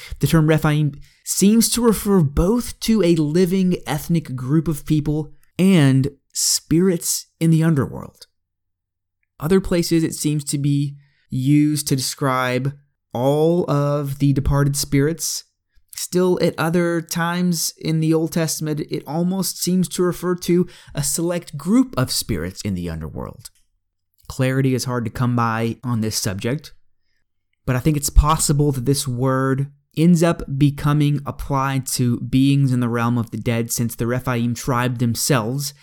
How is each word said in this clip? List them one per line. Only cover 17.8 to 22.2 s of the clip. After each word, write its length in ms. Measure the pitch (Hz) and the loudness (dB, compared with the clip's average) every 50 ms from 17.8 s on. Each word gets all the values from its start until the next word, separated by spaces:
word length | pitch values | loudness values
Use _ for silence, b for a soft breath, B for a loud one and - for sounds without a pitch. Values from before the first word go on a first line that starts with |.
| - 160 160 160 | -4 -2 -2 0
the 120 | 160 156 | 2 2
Old 200 | 160 160 160 156 | 2 2 0 0
Testament, 480 | - 170 160 156 - - 156 151 156 147 - - | -2 -2 -2 -2 -4 -6 -4 -4 -4 -6 -6 -6
it 120 | 156 151 - | -8 -8 -8
almost 500 | - 147 170 175 180 190 190 170 - - | -6 -4 -2 -2 0 -2 -2 -4 -4 -6
seems 320 | - - 170 180 185 170 147 | -6 -4 0 0 0 0 -2
to 140 | - - | -2 -2
refer 320 | 180 175 175 - 170 180 180 | -2 -2 -2 -4 -4 -4 -4
to 320 | 175 - - 170 180 180 B B B B B B | -4 0 0 2 2 2 B B B B B B
a 80 | 147 | -6
select 540 | 143 - - 175 165 175 175 175 - - - | -4 -4 -4 -2 -4 -4 -4 -6 -8 -10 -14
group 380 | 139 165 180 226 262 262 262 - | -8 -2 2 2 2 2 2 0
of 160 | 127 127 - | -4 -2 -2
spirits 480 | - - | -2 -6